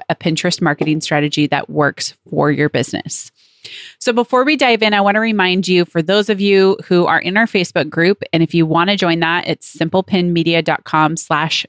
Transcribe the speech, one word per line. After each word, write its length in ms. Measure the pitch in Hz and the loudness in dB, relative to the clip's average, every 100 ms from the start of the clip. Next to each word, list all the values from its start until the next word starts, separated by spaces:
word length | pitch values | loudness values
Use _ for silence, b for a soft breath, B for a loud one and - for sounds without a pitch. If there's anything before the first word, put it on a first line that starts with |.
| - | -8
a 60 | 165 | -4
Pinterest 460 | 175 160 180 - | -2 -2 -2 0
marketing 400 | 165 147 156 156 | -2 0 -2 -2
strategy 460 | - 151 151 151 147 | -2 -2 0 0 0
that 240 | 143 - | -2 -2
works 420 | 151 143 - - - - | 0 0 -2 -12 -12 -8
for 220 | 151 147 | -2 0
your 180 | 143 151 | 0 0
business. 640 | 131 110 - - - - B B B B B B B | 0 -4 -6 -8 -12 -12 B B B B B B B
So 140 | - | -2
before 320 | 233 240 254 262 | -2 0 0 2
we 100 | 302 | 2
dive 260 | 262 226 | 2 2
in, 120 | 214 | 2
I 80 | 202 | 2
want 140 | 202 208 | 2 2
to 40 | |
remind 480 | 226 214 185 180 175 | 0 2 2 0 2
you, 160 | 180 | 2
for 180 | 175 170 | 2 -2
those 280 | 160 202 208 | 0 0 2
of 100 | 202 | 0
you 380 | 202 196 190 - - | 2 4 4 2 0
who 200 | 180 156 | 2 2
are 140 | 160 | 0
in 160 | - 196 | 0 -2
our 120 | 226 | 0
Facebook 420 | 202 175 175 160 | -2 -2 -2 -2
group, 340 | 156 170 202 - | 0 2 0 -2
and 100 | 160 | 0
if 120 | 165 | 2
you 120 | 170 160 | 2 2
want 240 | 165 180 | 2 0
to 40 | 202 | 0
join 240 | 175 165 | 0 0
that, 260 | 165 175 - | 0 -2 -4
it's 220 | 226 - | -8 -8
simple 360 | - 160 190 | -6 -2 -2
pin 280 | - 196 175 | 0 0 0
media 300 | 170 160 165 | 0 2 0
dot 240 | 165 156 - | 0 -4 -2
com 320 | 156 156 160 | 0 2 0
slash 480 | - 151 160 - | -2 -2 0 -4